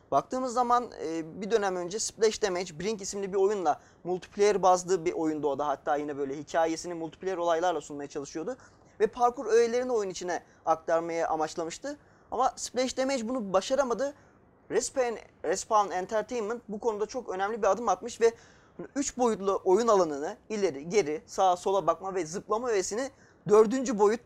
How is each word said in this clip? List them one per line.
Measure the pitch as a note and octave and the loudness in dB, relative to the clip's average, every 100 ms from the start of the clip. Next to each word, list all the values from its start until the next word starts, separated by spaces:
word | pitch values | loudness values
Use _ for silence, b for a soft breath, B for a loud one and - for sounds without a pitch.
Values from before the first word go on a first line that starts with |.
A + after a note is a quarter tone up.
| b | b
Baktığımız | C#3 - B3+ B3+ | 0 0 -2 -2
zaman, | A#3 A#3+ A#3+ B3 - | 0 2 2 0 -6
e, | C#3 E3 D#3+ F3 | -6 -6 -6 -8
bir | F#3+ | 0
dönem | G#3+ G3+ F#3 | 0 0 -2
önce | F3 G#3+ | -4 -6
Splash | - - A3 - | -6 0 0 2
Damage, | G#3 F3+ F3+ D3+ | -2 -2 -6 -6
Brink | F#3+ A3 | -6 -6
isimli | F#3+ G3+ G3 | -6 -6 -4
bir | G3 | 2
oyunla, | G3 G#3 D#3+ C3 b b | 2 2 0 0 b b
multiplayer | E3+ F3+ - - G3+ G3+ | -6 -6 -6 2 4 6
bazlı | F#3 F3+ F3 F#3 | 6 4 2 0
bir | E3 | 0
oyundu | - D#3+ D3+ D3 | -2 -2 0 0
o | C#3 | 0
da. | D3 | -2
Hatta | C#3 - D3 | -2 -2 -2
yine | D3 C#3+ | -2 -4
böyle | C#3 D3 | -6 -6
hikayesini | C#3+ E3+ E3 D#3+ F3 | -4 0 0 -2 -8
multiplayer | E3+ D#3+ - F#3 F3+ | -8 -10 -8 -6 -2
olaylarla | E3+ E3 F3+ D#3+ | 0 2 0 -2
sunmaya | - C#3+ C#3+ | -6 -10 -10
çalışıyordu. | D3+ C#3 D#3+ E3+ C4 b b b b | -10 -10 -8 -8 -8 b b b b
Ve | G#3 | -2
parkur | - A#3+ A#3+ A3 | 2 2 2 2
öğelerini | A3+ A#3 A#3+ B3+ | 4 4 2 0
oyun | A#3 G3 | -2 -2
içine | F3 F3+ E3 - b E3 | -4 -4 -6 -8 b 0
aktarmaya | D#3+ - E3 E3+ E3 D#3+ | 0 2 0 0 -2 0
amaçlamıştı. | D#3 D#3 - E3 - C4+ C#4+ b b b | 0 -2 -4 -6 -8 -10 -12 b b b
Ama | G#3+ B3+ - | 0 0 -2
Splash | - A#3 B3+ - | -6 -2 -2 -2
Damage | C4 C4+ A3 | -2 -2 -4
bunu | B3+ G3+ | -6 0
başaramadı. | F#3+ - C4 C4 G#3+ C#4 D4 b b _ _ - | 0 2 0 0 -2 -4 -8 b b _ _ -6
Respawn, | F#3+ - C#4 A#3+ G#3+ - _ | -4 -2 -2 -2 -4 -12 _
Respawn | D3 F#3+ - G#3+ G3 | -4 -4 2 2 2
Entertainment | F3+ F#3 A3 G#3 B3 G#3 A#3 - | -2 -2 -2 -2 -4 -4 -6 -8
bu | G3+ | -6
konuda | A#3+ G#3 G3+ | -2 -2 -4
çok | C4 - | -6 -8
önemli | F#3 G3 A3+ | -4 -4 0
bir | G3+ | 2
adım | F#3+ A#3 | 2 2
atmış | F#3 A#3 - | 0 -2 2
ve | A3+ A3+ b b b - F#3+ C#4 | 2 2 b b b -16 -8 -6
üç | C#4 - | -4 0
boyutlu | A#3+ G3 G3 F#3+ | 0 0 0 0
oyun | F#3+ F#3 A#3 | 4 4 6
alanını | G3+ E3 C#3 D#3 A3+ - | 4 4 0 -6 -8 -8
ileri, | G#3+ F#3+ C#3 D#3+ | -2 0 -2 -2
geri, | G#3 D3 D3+ - | 0 2 -2 -6
sağa, | - F#3+ F3+ | 2 2 2
sola | G#3 G3 D#3+ | 0 0 2
bakma | D#3+ F#3+ | 0 -2
ve | F#3+ D#3 | -4 -4
zıplama | F#3 - G#3+ B3 | -6 -4 -2 0
öğesini | G#3 F3+ G#3 C4+ - b b - | 0 0 -4 -6 -8 b b 4
dördüncü | G#3 A3 C4 B3+ G#3 | 6 6 4 0 4
boyut | G#3+ A#3 | 4 2